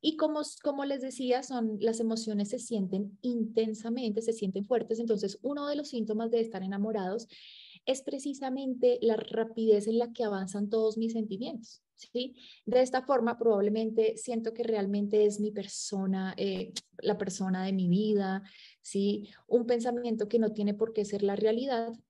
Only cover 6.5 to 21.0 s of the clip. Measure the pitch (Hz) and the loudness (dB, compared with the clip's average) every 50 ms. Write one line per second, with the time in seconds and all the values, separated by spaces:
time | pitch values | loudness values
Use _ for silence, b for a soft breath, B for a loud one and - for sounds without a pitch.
6.5 | 226 190 190 190 202 196 202 220 220 214 190 185 190 240 233 B B B B B | -2 -6 -6 -4 -2 -2 -2 0 0 -2 -2 -2 -2 -4 -6 B B B B B
7.5 | B B B B B 185 B - 269 269 269 - 277 269 262 294 277 262 269 262 | B B B B B -12 B -2 -2 -2 -2 -8 -8 -6 -6 -6 -8 -6 -6 -6
8.5 | 254 269 277 262 254 254 - 247 240 247 233 226 220 214 - - - 226 226 226 | -4 -4 -4 -4 -2 4 4 4 4 6 4 4 4 2 0 -4 -2 -2 -2 -2
9.5 | 226 - 220 220 214 208 202 220 226 233 240 233 233 - 240 214 202 190 190 185 | -2 0 6 6 6 6 6 2 2 2 0 0 0 -2 -2 0 0 -2 -4 -4
10.5 | 190 202 208 202 208 226 220 220 214 226 226 226 226 226 220 214 196 196 240 285 | -4 -4 -2 0 2 2 2 2 0 0 -2 -2 0 -2 -2 -2 -4 -6 -6 -6
11.5 | - 226 - - - - _ _ _ _ - - _ 240 254 262 B B B B | -8 -10 -12 -14 -20 -20 _ _ _ _ -20 -6 _ -4 -4 -4 B B B B
12.5 | B B B - 220 254 254 254 262 262 254 262 277 254 233 233 233 233 - 233 | B B B 2 6 6 6 6 4 0 2 4 2 4 4 2 0 2 4 4
13.5 | 220 202 196 208 208 220 226 220 220 226 220 220 220 - - - 240 226 226 226 | 4 4 4 2 2 2 0 0 2 4 4 4 2 0 -6 -4 -4 -2 -2 -4
14.5 | 226 - 233 226 226 214 196 196 202 202 208 208 208 208 208 208 202 208 208 214 | -4 -4 -2 0 0 0 0 0 0 0 0 2 4 4 4 4 4 2 -2 -2
15.5 | 208 208 190 196 - - - - - 196 190 196 190 190 190 190 185 - 196 196 | -2 -4 -8 -8 -8 -10 -8 -6 -4 -2 0 0 0 0 -2 -4 -4 -4 -4 -2
16.5 | 190 185 185 185 180 - - _ _ _ - - 208 - 202 190 180 - 190 190 | -2 -4 -6 -8 -10 -14 -14 _ _ _ -2 -2 0 0 -2 -6 -4 -4 -2 -2
17.5 | 185 185 185 190 196 190 185 175 175 196 214 214 214 202 196 190 190 196 202 B | 0 -2 0 -2 0 0 2 4 4 4 4 4 2 2 2 2 -2 -4 -6 B
18.5 | B B B B B B _ - - 196 196 202 202 208 208 B B B B _ | B B B B B B _ -6 -2 0 0 0 0 -2 -6 B B B B _
19.5 | - 247 233 233 240 233 226 247 240 240 240 240 226 226 208 202 - 233 220 214 | 2 2 4 4 0 2 2 0 -2 -2 -2 -2 -2 -2 -2 2 2 4 4 4
20.5 | 214 214 208 202 208 208 220 226 226 - | 2 0 0 0 2 0 0 -2 0 -2